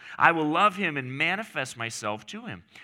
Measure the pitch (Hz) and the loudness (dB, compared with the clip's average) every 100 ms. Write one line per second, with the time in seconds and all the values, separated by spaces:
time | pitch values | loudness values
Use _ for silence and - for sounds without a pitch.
0 | - - 156 165 151 165 208 190 180 143 | -14 4 6 6 2 4 4 2 -2 -2
1 | 127 139 165 196 220 156 131 123 113 - | -6 -2 -2 -2 -4 -6 -6 -6 -8 -4
2 | 107 107 - 214 233 92 - - | -6 -6 -10 -14 -12 -14 -16 -20